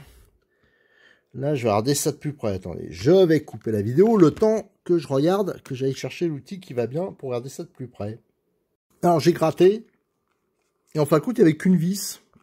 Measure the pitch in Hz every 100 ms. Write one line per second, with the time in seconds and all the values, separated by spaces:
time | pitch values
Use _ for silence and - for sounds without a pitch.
0 | - - _ _ _ _ _ _ _ _
1 | _ _ _ 131 139 147 117 101 117 143
2 | 156 147 151 - 110 95 92 82 82 85
3 | 113 190 180 156 - 113 113 107 104 131
4 | 214 220 156 143 214 220 - _ - 175
5 | 139 135 156 196 185 131 - 127 135 131
6 | 131 - 175 143 - 190 - 120 117 147
7 | 196 185 131 120 131 - 170 - 127 -
8 | 101 113 _ _ _ _ _ _ _ -
9 | 175 165 160 160 160 - 185 214 - _
10 | _ _ _ _ _ _ _ _ _ 151
11 | 147 160 196 233 170 151 185 180 170 202
12 | - - _ _